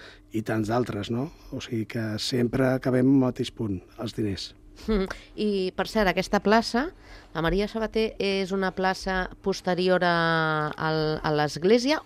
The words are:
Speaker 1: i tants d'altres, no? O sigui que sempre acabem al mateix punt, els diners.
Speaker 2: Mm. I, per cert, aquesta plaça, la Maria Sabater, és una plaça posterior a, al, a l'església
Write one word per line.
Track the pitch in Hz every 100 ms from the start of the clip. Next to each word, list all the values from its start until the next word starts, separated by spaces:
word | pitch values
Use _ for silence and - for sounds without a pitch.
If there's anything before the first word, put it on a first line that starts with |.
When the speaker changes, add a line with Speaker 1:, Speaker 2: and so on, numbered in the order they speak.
| - - -
Speaker 1:
i | 110
tants | 107 113 104
d'altres, | 120 120 107 101
no? | 117 156 - -
O | 135
sigui | - 117 107
que | 120 110 107
sempre | - 123 120 123 131
acabem | 131 127 127 127
al | 139 127
mateix | 117 120
punt, | - 110 92 - -
els | 110
diners. | - 107 98 - - - - -
Speaker 2:
Mm. | 214 190 - - -
I, | 214 196 185 -
per | 185
cert, | 220 190
aquesta | 175 185 202
plaça, | 196 220 226 233 320 - - - -
la | 160
Maria | 165 180 208
Sabater, | 226 214 220 220 -
és | 196 196 185
una | 196 190
plaça | 185 185 185 - 185 185 -
posterior | 196 185 - 175 185 180
a, | 180 170 165 165 160 156 151
al, | - 160 156 156 156
a | 156
l'església | 151 151 147 175 240 254 302